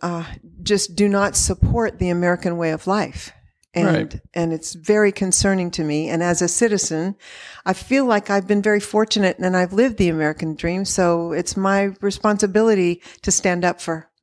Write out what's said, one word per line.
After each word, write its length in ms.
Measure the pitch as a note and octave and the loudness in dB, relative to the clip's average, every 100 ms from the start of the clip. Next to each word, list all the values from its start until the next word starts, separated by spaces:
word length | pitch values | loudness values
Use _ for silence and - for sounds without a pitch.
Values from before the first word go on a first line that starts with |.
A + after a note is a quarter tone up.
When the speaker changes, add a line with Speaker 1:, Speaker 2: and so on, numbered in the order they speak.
Speaker 1:
uh, 240 | F3 E3+ E3 - E3+ - | -6 -6 -8 -14 -18 -12
just 340 | E3 G3+ - F3 | -2 -2 -2 0
do 100 | G3+ | 2
not 300 | G3 G3+ - | 2 0 0
support 600 | - F3+ - A#3 A3+ - | -2 0 2 2 -2 -2
the 100 | F3+ | 0
American 480 | F3 F3 F3 F#3 E3+ | 2 2 0 -2 -2
way 140 | E3 | -2
of 140 | D#3 F#3 | -2 -2
life. 440 | G#3 D3 - - - _ _ _ | -2 -2 -8 -16 -20 _ _ _
And, 140 | F3 F#3+ | 0 2
Speaker 2:
Right. 320 | E3 - - _ | 2 -2 -10 _
Speaker 1:
and 180 | F3 E3 | -4 -2
it's 220 | D#3+ - | -4 -8
very 400 | E3+ D#3 G#3+ G3+ | -10 0 4 4
concerning 580 | G3 F#3+ - G3 F#3+ F3 | 2 -2 0 2 2 -2
to 120 | F3 D3+ | -4 -2
me. 240 | D3+ D#3+ | -2 -2
And 120 | E3 | -2
as 200 | F3 E3+ | 0 0
a 80 | F3 | 0
citizen, 680 | - A#3 G3+ - D#3+ F#3 G3+ - - - - - | 0 0 0 -2 -2 -4 -6 -14 -20 -20 -10 -4
I 60 | |
feel 320 | F#3+ - C4+ | -4 0 0
like 260 | B3+ G#3 G#3 | 2 0 0
I've 160 | G3 F#3 | -2 2
been 160 | G#3 | 0
very 200 | G#3+ G#3 | 2 0
fortunate 560 | G3+ G#3+ A3 A3 F#3+ - | 2 0 2 2 2 2
and 160 | F#3 F#3 | 0 2
I've 160 | F3+ | 2
lived 240 | G3 C4 G#3 | 2 2 4
the 120 | F3+ | 2
American 460 | D#3+ D3+ D3+ D#3+ D3+ | 2 0 -2 -6 -4
dream. 280 | E3+ F#3 | -4 -4
So 480 | G3 - F3 E3+ E3+ | -4 0 2 2 0
it's 240 | D#3+ F3+ G3 | -4 -4 -2
my 360 | F#3+ G3 G3+ F#3+ | 0 2 0 -2
responsibility 1000 | G3+ G3 G#3+ G#3 G3+ G#3 A3+ G3+ F3 F3 - - | -4 -2 0 2 2 2 2 4 2 -2 -10 -8
to 100 | G3+ | -2
stand 320 | - F#3+ F3 | 0 0 0
up 160 | F3 F3 | 0 -2
for 300 | - D#3+ - _ | -6 -8 -10 _